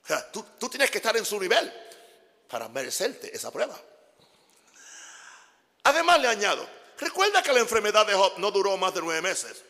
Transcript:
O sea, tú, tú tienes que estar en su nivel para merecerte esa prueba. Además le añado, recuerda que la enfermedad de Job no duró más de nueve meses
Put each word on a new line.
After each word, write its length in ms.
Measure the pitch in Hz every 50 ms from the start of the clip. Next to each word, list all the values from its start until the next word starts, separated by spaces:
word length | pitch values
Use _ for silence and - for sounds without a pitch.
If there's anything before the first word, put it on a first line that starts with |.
| _
O 20 |
sea, 240 | - 156 139 - -
tú, 140 | - 214 214 - _ -
tú 100 | 220 247
tienes 220 | - 262 277 -
que 80 | - 202
estar 180 | - 226 220
en 80 | 226 202
su 140 | - 208 208
nivel 320 | 190 180 226 320 - - - - - - - - - - _ _ _ _ _ _ _ _
para 200 | - 117 113 110
merecerte 680 | 113 135 131 127 - - 185 165 - - - - -
esa 160 | 110 - 117
prueba. 300 | - 139 - - - - - - - _ _ _ _ _ _ _ _ _ _ _ _ _ _ _ _ - - - - - - - - - - - - - - _ _ _ _ _ _ _
Además 380 | _ 254 285 320 339 349 349 311
le 80 | 254 240
añado, 360 | 226 208 202 196 156 - - - - - - - - -
recuerda 440 | 285 233 - - 381 415 415 381
que 100 | - -
la 60 | 269 247
enfermedad 480 | 233 233 226 220 208 208 202 214 214
de 80 | 214 202
Job 200 | 190 196 185 190
no 160 | 180 180 208
duró 240 | 190 196 190 196 196
más 180 | 185 185 185 175
de 80 | 180
nueve 180 | 160 165 165 160
meses 440 | 165 190 180 - - 110 110 - -